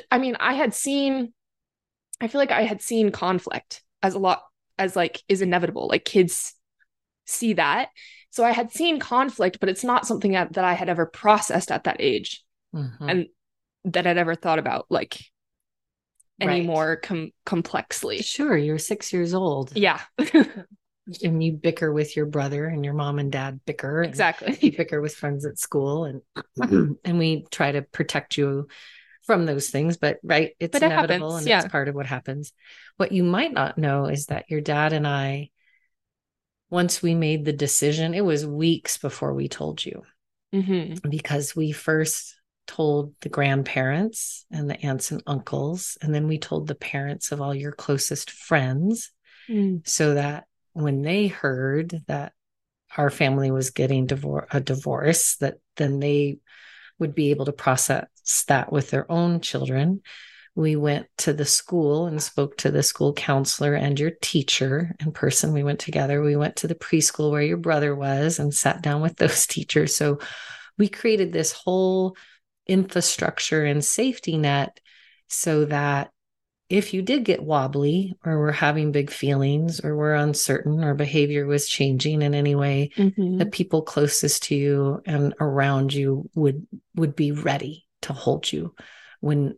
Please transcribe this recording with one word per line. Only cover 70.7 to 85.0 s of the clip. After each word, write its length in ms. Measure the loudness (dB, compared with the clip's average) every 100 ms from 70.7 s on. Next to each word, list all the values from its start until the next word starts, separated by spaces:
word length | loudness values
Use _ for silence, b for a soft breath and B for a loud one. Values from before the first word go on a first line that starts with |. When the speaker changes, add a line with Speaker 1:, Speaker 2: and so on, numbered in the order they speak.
| 0
Speaker 2:
we 100 | 0
created 460 | 2 2 2 2
this 180 | 0 -2
whole 640 | -2 0 2 4 2 0 -4 B B _ _ 0
infrastructure 960 | 2 2 0 0 0 -2 -2 -2 0 2
and 180 | 2
safety 540 | 0 0 0 -2 -4 0
net 420 | 2 2 0 -8 b b b b b
so 380 | -4 0 2 2
that 460 | 0 0 0 -4 _ _ _ _ _ -2
if 240 | 0 0
you 80 | -2
did 220 | 0 0 2
get 180 | 0
wobbly 720 | 2 2 2 0 2 2 -2 -4 -2
or 140 | 0
were 120 | 2
having 400 | 2 2 2 2
big 200 | 0 -2
feelings 680 | -2 0 2 2 2 0 -2
or 120 | -4 0
were 200 | 2 2
uncertain 680 | 2 0 0 0 0 0
or 120 | 2 0
behavior 500 | 2 2 2 2 0
was 220 | 0 0
changing 540 | 0 2 2 2 2
in 120 | 2
any 220 | 2 2 2
way, 340 | 2 0 0 2
Speaker 1:
Mm-hmm. 400 | 2 2 0 2
Speaker 2:
the 80 | 0
people 360 | 0 0 0
closest 600 | 0 0 2 2 0 -2
to 120 | 0 0
you 460 | 2 2 2 -2